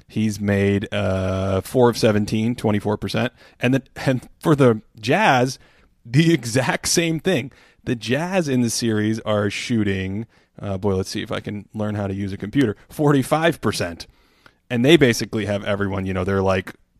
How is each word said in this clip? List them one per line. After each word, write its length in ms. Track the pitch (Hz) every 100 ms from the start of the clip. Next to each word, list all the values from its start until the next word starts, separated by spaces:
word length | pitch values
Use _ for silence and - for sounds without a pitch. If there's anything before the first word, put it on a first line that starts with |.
| _
He's 320 | 110 110 101
made, 520 | 101 101 98 101 101
uh, 720 | 104 98 95 92 95 95 95
four 280 | - 131 120
of 80 | 113
seventeen, 580 | 117 104 104 110 113 120
twenty-four 420 | 110 104 101 104
percent. 340 | 101 113 123 - - -
And 160 | 123 131
the, 80 | - -
and 300 | - 127 - -
for 160 | 170 139
the 260 | 131 110 - -
Jazz, 600 | 107 170 214 131 131 - _ _ _ _ 120
the 280 | 131 165
exact 540 | 160 117 123 127 165 -
same 320 | - 165 160
thing. 320 | - 160 - - - _
The 120 | - 120
Jazz 520 | 107 135 175 190 147
in 140 | 127
the 80 | 120
series 500 | - 117 107 107 113
are 280 | - 107 104
shooting, 760 | - - 117 101 95 95 101 117 _ _ -
uh, 180 | 101 95
boy, 180 | 101 95
let's 140 | 95
see 120 | 104
if 100 | 92
I 100 | 101
can 260 | - 104 -
learn 220 | 110 104 104
how 120 | 98
to 60 |
use 200 | 98 98
a 40 | 98
computer, 380 | 98 135 117 - -
forty-five 720 | - 147 143 127 156 165 143
percent. 460 | 113 - 90 82 - _ _ _ - _ -
And 140 | 120
they 140 | 131 165
basically 480 | 127 113 110 110 101
have 180 | 101
everyone, 420 | 101 101 101 95 95
you 80 |
know, 100 | 92
they're 180 | 90 98
like, 320 | 95 95 - - _ _